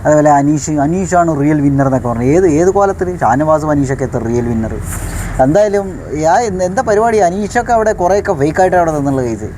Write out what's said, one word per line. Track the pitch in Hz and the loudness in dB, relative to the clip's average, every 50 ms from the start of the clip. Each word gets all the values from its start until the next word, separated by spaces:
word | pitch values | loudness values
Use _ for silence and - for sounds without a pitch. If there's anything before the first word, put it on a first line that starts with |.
| - | 2
അതുപോലെ | 147 151 151 147 151 147 139 | 4 4 4 6 4 4 4
അനീഷ്, | 139 143 156 147 - - 156 147 139 | 4 2 0 0 -2 -4 -2 -2 0
അനീഷാണ് | 147 170 190 190 160 180 175 170 165 160 143 | 0 0 -2 -2 0 2 2 2 2 0 0
റിയൽ | 143 147 156 147 139 | 0 2 2 2 2
വിന്നർ | 143 139 135 139 135 | 2 2 2 0 2
എന്നൊക്കെ | 131 127 110 120 | 0 0 -2 -2
പറഞ്ഞു. | 117 113 120 131 147 | -2 0 0 2 2
ഏത്, | 175 196 180 147 151 | 4 4 4 2 4
ഏത് | 175 185 185 | 2 2 2
കോലത്തിൽ | 196 202 196 190 - 190 180 180 165 - | 2 2 0 0 -2 -4 -6 -4 -2 0
ഷാനവാസും | 107 120 135 156 156 156 156 147 156 151 | 2 2 2 2 2 0 0 2 0 0
അനീഷൊക്കെ | 143 143 131 135 123 131 123 | 0 0 -2 -2 -4 -4 -4
എത്ര | 127 123 113 113 | -4 -4 -4 -2
റിയൽ | 117 120 117 117 | -2 -2 -2 -2
വിന്നർ? | 117 113 110 107 87 87 85 - - - - - - - - - - - 131 | -2 -2 -4 -4 -6 -6 -8 -8 -8 -8 -8 -8 -8 -8 -8 -8 0 2 2
എന്തായാലും | 131 156 202 214 208 196 202 196 190 175 135 - - 117 151 156 | 2 4 2 2 2 0 -2 -4 -4 -10 -12 -12 -10 -6 -2 0
യാ-, | 160 175 214 247 220 | 2 2 2 0 -2
എന്ത്, | 185 180 180 180 | -2 -2 -4 -2
എന്താ | 175 - - 220 | -2 -2 0 0
പരിപാടി? | 208 208 220 233 233 214 190 170 | 0 2 2 2 2 2 2 0
അനീഷൊക്കെ | 175 202 208 190 - 240 233 233 240 | 0 -2 -6 -4 -4 -4 -2 0 0
അവിടെ | 226 220 220 208 170 | 0 2 0 0 0
കുറേയൊക്കെ | 175 180 190 208 190 196 190 143 | 0 0 0 0 0 -2 -2 0
ഫേക്കായിട്ട് | 139 156 151 185 185 185 180 180 | 0 -2 2 2 2 2 2 2
അവിടെ | 170 165 156 | 0 0 0
നിന്നുള്ള | 147 139 143 139 131 127 | -2 -2 -2 -2 -2 -2
കേസ്. | 120 113 104 107 101 80 | -4 -6 -6 -8 -12 -12